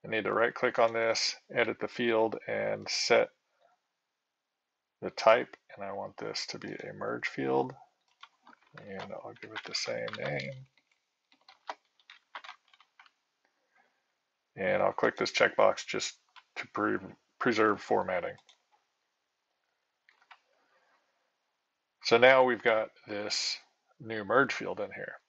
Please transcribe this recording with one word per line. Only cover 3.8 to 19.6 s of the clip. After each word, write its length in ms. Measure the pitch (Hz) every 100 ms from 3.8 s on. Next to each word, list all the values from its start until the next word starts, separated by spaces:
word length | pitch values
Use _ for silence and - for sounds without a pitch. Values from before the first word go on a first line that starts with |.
| _ _ _ _ _ _ _ _ _ _ _ _
the 80 | 95
type. 480 | - 113 120 131 - _ -
And 80 |
I 100 | 98
want 220 | 101 104 101
this 280 | 110 107 -
to 100 | 117
be 80 | 104
a 200 | 104 -
merge 340 | 101 107 120 -
field, 460 | - 135 131 131 131 - _ _ _ - _ - - _ - 104
and 140 | 98
I'll 320 | 98 - 113 110
give 80 | 110
it 80 | 110 -
the 80 |
same 320 | - - 117 110 110
name. 440 | 139 143 135 131 135 _ _ _ _ _ _ _ _ - - - _ _ _ - _ - - - _ _ _ _ - _ _ _ _ _ _ _ _ _ _ _ _ _ _ -
And 280 | 98 98
I'll 100 | 98
click 240 | 98 117 -
this 140 | 110
checkbox 560 | - 110 - - - -
just 260 | 107 - - _ - _ -
to 100 | -
pre-, 320 | - 104 104 92 - _ _
preserve 420 | - 107 107 101
formatting. 540 | - 107 92 90 85 85 _ _ _ _ _ _ _ _ _ _ _ _